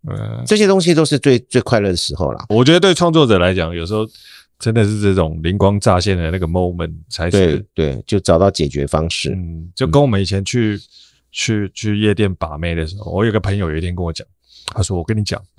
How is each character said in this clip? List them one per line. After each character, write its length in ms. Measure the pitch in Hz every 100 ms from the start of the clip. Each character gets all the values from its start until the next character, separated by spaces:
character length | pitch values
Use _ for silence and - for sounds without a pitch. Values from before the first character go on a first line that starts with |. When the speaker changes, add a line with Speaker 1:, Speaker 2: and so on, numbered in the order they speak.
| -
Speaker 1:
嗯。 340 | 98 107 113 120
Speaker 2:
这 120 | 214
些 100 | 208
东 140 | 190
西 120 | 170
都 120 | 160 156
是 120 | 143
最， 220 | 143 123
最 220 | - 127
快 180 | - 113
乐 100 | 101
的 60 | 87
时 200 | - 71
候 160 | 76
啦。 140 | 53 -
Speaker 1:
我 140 | 107
觉 100 | 127
得 60 | 170
对 140 | 190
创 200 | 165 170
作 120 | 160 131
者 120 | 98
来 160 | 87
讲， 200 | 92 82
有 120 | 85 82
时 80 |
候 120 | 107 110 - - - _ _
真 140 | 117
的 100 | 113
是 160 | 104 107
这 140 | 101
种 260 | 95 80 80
灵 140 | 82 95
光 220 | 95 101
乍 200 | 110 90
现 180 | 101 92
的 140 | 82
那 80 | 92
个 80 | 85
moment 460 | 90 90 85 82 80 -
才 200 | - 85
是。 340 | 98 90 73 104
Speaker 2:
对， 200 | - 76
对， 100 | 64 -
就 140 | 101
找 180 | - 90
到 120 | 98
解 180 | - 73
决 180 | 71 69
方 220 | 78 82
式。 200 | - -
Speaker 1:
嗯， 420 | 92 87 82 85 -
就 100 | 131
跟 140 | 143
我 60 | 143
们 140 | 101
以 40 | 95
前 180 | 98
去， 320 | 95 123 110 101
Speaker 2:
嗯。 60 | - - - _ _
Speaker 1:
去， 400 | - - 107 98
去 260 | - 107 104
夜 140 | 107
店 200 | 101 101 90
把 220 | 80 76
妹 160 | 85 82
的 100 | 78
时 100 | 101
候， 120 | 87
我 140 | 87 113
有 60 |
个 80 | 104
朋 180 | 98 101
友 140 | 87
有 40 | 78
一 60 |
天 140 | 90 90
跟 100 | 85
我 80 |
讲， 140 | 80 - _ _ - -
他 160 | -
说 120 | 98 92
：“我 40 |
跟 140 | 82 110
你 60 |
讲 180 | 101 - -